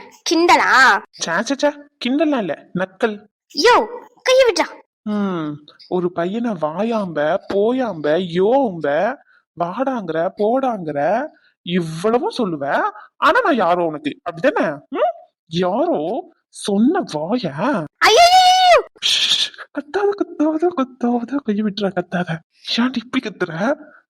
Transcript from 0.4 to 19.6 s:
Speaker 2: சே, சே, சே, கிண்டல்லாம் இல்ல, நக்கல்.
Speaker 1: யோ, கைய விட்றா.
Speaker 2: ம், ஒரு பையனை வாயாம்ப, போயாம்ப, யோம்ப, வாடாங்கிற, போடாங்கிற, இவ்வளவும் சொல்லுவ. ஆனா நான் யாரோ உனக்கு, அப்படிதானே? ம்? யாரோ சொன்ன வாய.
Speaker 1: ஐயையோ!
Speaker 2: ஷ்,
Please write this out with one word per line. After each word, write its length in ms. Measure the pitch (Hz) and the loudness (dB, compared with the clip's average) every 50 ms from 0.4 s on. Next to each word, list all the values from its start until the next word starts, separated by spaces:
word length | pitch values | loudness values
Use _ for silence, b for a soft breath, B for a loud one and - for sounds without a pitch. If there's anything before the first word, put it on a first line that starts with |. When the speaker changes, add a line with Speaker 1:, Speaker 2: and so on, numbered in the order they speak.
| 339 349 339 277 196 185 214 254 269 240 202 - - _ | 4 4 4 4 4 4 6 6 6 6 6 2 -2 _
Speaker 2:
சே, 320 | _ - - - 165 180 | _ -10 -6 -4 -2 -2
சே, 140 | 233 - 277 | -2 -2 -2
சே, 140 | 262 294 285 294 285 - _ _ _ - | 0 0 -2 -2 -2 -14 _ _ _ -4
கிண்டல்லாம் 340 | 220 262 294 330 302 294 254 | -2 0 2 2 2 2 0
இல்ல, 300 | 208 165 143 - - _ _ | -2 -4 -6 -8 -10 _ _
நக்கல். 440 | 180 185 190 - _ - 220 208 202 - _ _ _ _ _ - | -4 -4 -4 -4 _ -4 -4 -4 -6 -14 _ _ _ _ _ -4
Speaker 1:
யோ, 200 | 285 311 466 480 370 233 - - - - - _ _ _ 508 | 2 4 6 6 4 2 0 -8 -16 -18 -20 _ _ _ 2
கைய 140 | 508 523 523 | 4 6 6
விட்றா. 360 | 466 359 - 403 - - - _ _ _ _ | 4 4 0 -4 -4 -6 -16 _ _ _ _
Speaker 2:
ம், 640 | _ 214 208 208 202 196 185 170 156 151 147 147 - B B B B | _ -6 -4 -2 -2 -2 -2 -4 -6 -6 -8 -10 -14 B B B B
ஒரு 240 | _ - 185 175 175 | _ -4 -2 -2 -2
பையனை 400 | 180 170 170 185 202 233 233 240 | -2 -2 -4 -2 -2 -4 -4 -4
வாயாம்ப, 880 | 208 160 156 151 156 180 214 233 233 220 202 180 160 147 147 151 175 202 - - 190 | -4 -2 -4 -4 -2 -2 -4 -2 -2 -2 -4 -4 -2 -2 0 0 -2 -2 -4 -2 -2
போயாம்ப, 640 | 196 208 226 254 262 254 220 185 156 147 147 151 175 190 170 160 | 0 0 0 0 -2 -2 -4 -6 -4 -2 0 0 0 0 -2 0
யோம்ப, 840 | 180 190 208 247 277 277 220 180 165 151 143 143 156 185 226 277 294 b b b b b b _ 156 | 0 2 2 2 2 2 0 -4 -4 -4 -2 0 0 0 -2 -4 -6 b b b b b b _ -6
வாடாங்கிற, 680 | 170 170 185 226 262 269 262 233 190 160 156 160 165 190 190 | -6 -6 -4 -4 -4 -2 -4 -4 -6 -4 -4 -2 -2 -2 -2
போடாங்கிற, 920 | - 208 214 240 269 262 254 233 202 170 151 143 143 143 160 202 240 285 311 b b b b b b | -2 0 0 0 0 0 -2 -4 -4 -8 -6 -4 -2 0 0 0 -2 -4 -6 b b b b b b
இவ்வளவும் 760 | _ 175 175 180 170 160 160 160 175 220 226 247 311 453 - | _ -4 -2 -2 -2 -4 -8 -4 -2 0 0 0 -2 -2 -4
சொல்லுவ. 540 | - 240 185 165 143 139 135 170 269 370 427 B B B B B | -4 -4 -4 -4 -4 -4 -2 -2 -2 -2 -4 B B B B B
ஆனா 240 | _ - 277 330 494 | _ 0 2 2 2
நான் 140 | 494 381 302 | 2 2 2
யாரோ 300 | 226 190 165 180 180 175 | 2 2 2 2 2 0
உனக்கு, 340 | 160 156 143 151 143 - - _ | -2 -4 -4 -8 -8 -8 -8 _
அப்படிதானே? 560 | 175 165 160 170 277 - 415 302 175 143 143 - _ | -12 -8 -2 -2 0 0 0 -2 -2 -4 -8 -12 _
ம்? 240 | 262 359 554 698 659 - - _ _ _ _ | -2 -2 0 0 -2 -6 -16 _ _ _ _
யாரோ 840 | _ 160 175 185 180 190 240 320 359 302 151 151 170 220 302 - - _ _ _ _ | _ -4 -2 -2 0 0 0 0 0 0 -2 -2 -4 -4 -6 -8 -10 _ _ _ _
சொன்ன 540 | _ - - - 202 202 226 269 370 381 - - - | _ -10 -4 -2 0 2 2 2 2 0 -2 -4 -6
வாய. 380 | 151 151 175 220 254 196 160 135 147 202 277 285 196 151 - - | -6 -4 -2 -4 -4 -4 -6 -6 -4 -2 -2 -2 -2 -4 -8 -4
Speaker 1:
ஐயையோ! 880 | _ 320 381 427 605 698 698 719 740 740 719 740 740 740 719 679 539 - - _ - | _ 2 4 6 6 6 6 6 6 6 6 4 4 6 6 6 6 4 0 _ -6
Speaker 2:
ஷ், 500 | - - - - - - - - - - - - | -4 -2 -2 0 0 0 0 -2 -2 -6 -8 -16